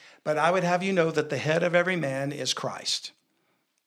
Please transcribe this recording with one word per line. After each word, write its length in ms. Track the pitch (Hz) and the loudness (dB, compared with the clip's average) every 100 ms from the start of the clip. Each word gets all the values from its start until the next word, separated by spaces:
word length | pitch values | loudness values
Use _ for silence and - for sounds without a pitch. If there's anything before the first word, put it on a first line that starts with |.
| - - | -20 -10
"But 140 | 151 151 | -4 2
I 120 | 160 | 2
would 140 | 185 | 2
have 180 | 175 180 | 2 2
you 100 | 190 | 2
know 180 | 180 165 | 2 2
that 180 | 151 147 | 0 -2
the 100 | 135 | -2
head 240 | 143 160 | 0 0
of 120 | 175 | 2
every 220 | 175 175 180 | 2 2 0
man 360 | 143 135 139 | -2 -4 -4
is 220 | 139 127 | -4 -4
Christ." 580 | - 123 - - - - _ _ _ _ _ _ _ | -4 -6 -6 -6 -6 -8 _ _ _ _ _ _ _